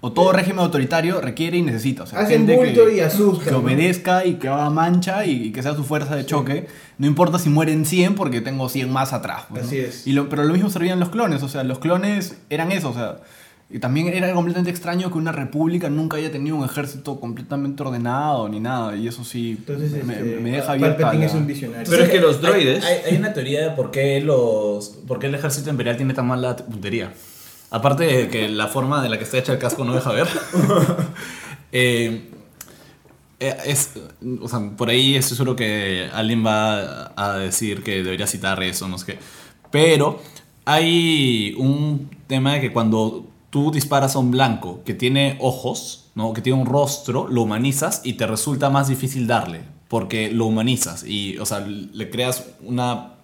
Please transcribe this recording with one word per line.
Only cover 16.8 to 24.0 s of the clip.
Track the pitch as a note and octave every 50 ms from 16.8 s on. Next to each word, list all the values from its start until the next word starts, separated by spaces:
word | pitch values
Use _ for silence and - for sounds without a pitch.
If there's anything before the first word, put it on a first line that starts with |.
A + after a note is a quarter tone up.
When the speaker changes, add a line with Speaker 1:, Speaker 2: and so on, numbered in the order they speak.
| C#3+ - - C3+ - D3 C#3 C3+
Speaker 1:
completamente | B2+ A#2 A2+ A#2 - - C#3+ C#3 C#3 C#3 C#3 C#3 C#3+
ordenado | C3 B2+ A#2+ A#2 A#2+ B2 C3+ D3 D3+ D3 B2+ A2 G#2
ni | G#2+ G#2+
nada, | A2 A#2+ C3 B2 A2+ A2 G#2
y | G2+ A2
eso | A#2 A#2 C3+ A#2+
sí | - - B2 A#2 A#2 A2+ G#2+
Speaker 2:
Entonces, | - - C#3+ C#3 D3+ D3 D3 D3 C3
Speaker 1:
me, | B2 A#2
Speaker 2:
este, | G#2 A2+ A#2 - -
Speaker 1:
me | A#2 A#2
deja | B2+ C#3+ C3+
Speaker 2:
Palpatine | C#3+ C#3+ C3+ C#3+ D#3 D3+ D3+ D#3
Speaker 1:
abierta | - -
la | D#3 D#3
Speaker 2:
es | D3+ D3+
un | D#3 D3
visionario. | C#3+ C#3+ - C3+ A#2 A2+ - - -
Speaker 3:
Pero | E3+ E3+ F3
es | F3+
que | G3+ F#3
los | E3+ D#3 C#3 C3
Speaker 4:
Hay, | D3+
Speaker 3:
droides | F3+ G3+ G3 D#3+ C3 C#3 - -
Speaker 4:
hay, | E3+ F3+ D#3 - E3 -
hay | D#3
una | G#3 G#3+ -
teoría | D3 B2+ C3 C#3+ D3 D#3 D#3+
de | D3
por | C#3 B2 G#2+ -
qué | C3+